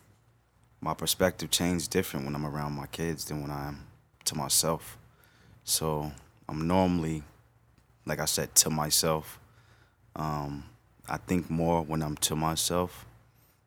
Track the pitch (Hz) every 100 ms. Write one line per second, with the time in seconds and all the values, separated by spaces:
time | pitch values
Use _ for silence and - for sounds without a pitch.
0 | _ _ _ _ _ _ _ - 156 -
1 | 160 - 92 - 80 - 87 87 73 92
2 | - 71 69 73 73 73 73 71 69 -
3 | 82 76 - 76 71 71 71 71 - -
4 | _ _ - 78 69 - 80 78 - -
5 | - _ - _ - - - - 80 76
6 | 76 73 - _ - 78 82 92 92 90
7 | 80 78 - - _ _ _ _ _ _
8 | 76 76 76 - - - 78 78 76 -
9 | 82 78 - - - - - - _ _
10 | _ - 78 73 71 71 69 - _ _
11 | - 76 - 90 78 80 82 85 76 80
12 | 76 73 - 78 80 80 - 87 90 -
13 | - - _ _ _ _